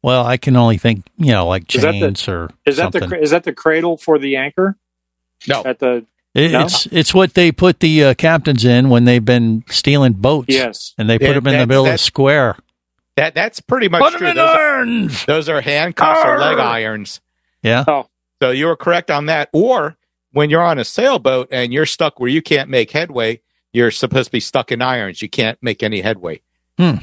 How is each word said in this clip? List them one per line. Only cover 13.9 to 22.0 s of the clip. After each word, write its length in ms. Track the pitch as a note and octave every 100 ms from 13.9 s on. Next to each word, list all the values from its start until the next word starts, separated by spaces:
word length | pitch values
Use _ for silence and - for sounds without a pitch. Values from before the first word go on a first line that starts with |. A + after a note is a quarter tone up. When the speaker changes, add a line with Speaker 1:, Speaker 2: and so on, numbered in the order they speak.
| E3+
Speaker 1:
Put 100 | D4
'em 60 | E4+
Speaker 3:
true. 80 | F4
Speaker 1:
in 60 | E4+
Speaker 3:
Those 120 | D#4+ D#4+
are, 40 | D4+ C4+
Speaker 1:
irons! 500 | A#3+ A#3 F3+ C3 -
Speaker 3:
those 240 | D#3 D3+
are 120 | D#3
handcuffs 600 | B2+ C#3+ E3+ - - D#4+
or 160 | D#4 D4
leg 180 | - -
Speaker 1:
Arr! 80 | B2
Speaker 3:
irons. 540 | A#2 A2 G#2+ G2 - _ _ _ _
Speaker 1:
Yeah. 220 | A2+ A#2+ C#3
Speaker 2:
Oh. 200 | C#3+ - _ _ _
Speaker 3:
So 100 | B2+
you 160 | C3 D#3+
were 100 | D#3+
correct 340 | - E3+ -
on 140 | D3 D3
that. 240 | D#3+ D3
Or 460 | D#3 A3 B3 D3+ - _ _ _
when 180 | C#3 D3+
you're 140 | D#3+
on 160 | E3+ D3
a 60 | A#2
sailboat 640 | - B3+ C4 C3 B2+ B2+
and 220 | B2+ B2
you're 120 | C3 D#3
stuck 360 | -